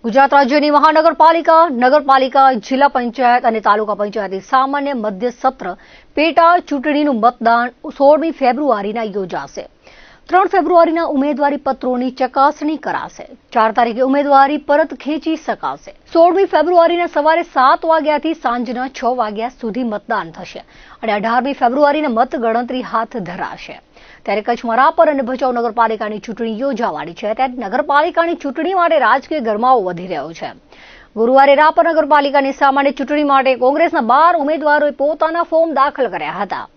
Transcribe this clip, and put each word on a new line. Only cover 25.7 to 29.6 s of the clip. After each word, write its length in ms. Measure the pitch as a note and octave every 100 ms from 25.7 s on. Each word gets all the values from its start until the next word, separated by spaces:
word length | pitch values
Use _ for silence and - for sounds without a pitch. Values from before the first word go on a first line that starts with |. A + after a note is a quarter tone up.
| A3+ A3+ G#3+ G#3+ G#3+ -
ચૂંટણી 320 | A3 A3+ G#3+
યોજાવાની 560 | C#4 A#3+ A3+ D#3+ D#3+ E3+
છે. 160 | G#3 A3
ત્યારે 300 | C4 B3 G3+
નગરપાલિકાની 760 | B3 D4+ C#4+ E4 E4 E4+ E4+
ચૂંટણી 380 | C#4+ D4 E4 F#4+
માટે 240 | E4+ D#4+ A3+
રાજકીય 400 | C4+ - D#4 A3+
ગરમાવો 400 | G#3